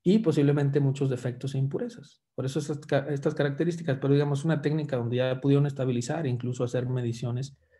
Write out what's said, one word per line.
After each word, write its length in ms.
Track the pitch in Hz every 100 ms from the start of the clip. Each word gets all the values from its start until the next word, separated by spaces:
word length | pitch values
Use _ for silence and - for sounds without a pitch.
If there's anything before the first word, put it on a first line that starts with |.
y 180 | 175 214
posiblemente 600 | 165 156 143 143 139 143
muchos 300 | 139 131 135
defectos 460 | 123 123 120 135 139
e 20 |
impurezas. 640 | 135 175 240 - - _ _ -
Por 100 | 131
eso 140 | 156
esas 200 | 147 147
ca-, 280 | - 139 151
estas 260 | 143 156 143
características, 640 | 143 139 165 170 - 135
pero 140 | 139
digamos, 320 | 143 143 139 160
una 160 | 147
técnica 340 | 147 156 143 127
donde 220 | 117 123
ya 240 | 127 131
pudieron 240 | 143 139 143
estabilizar 600 | 139 131 120 117 160 143
e 40 |
incluso 340 | 120 123 127
hacer 240 | 123 127 123
mediciones, 680 | 127 120 117 123 120 139 - _ _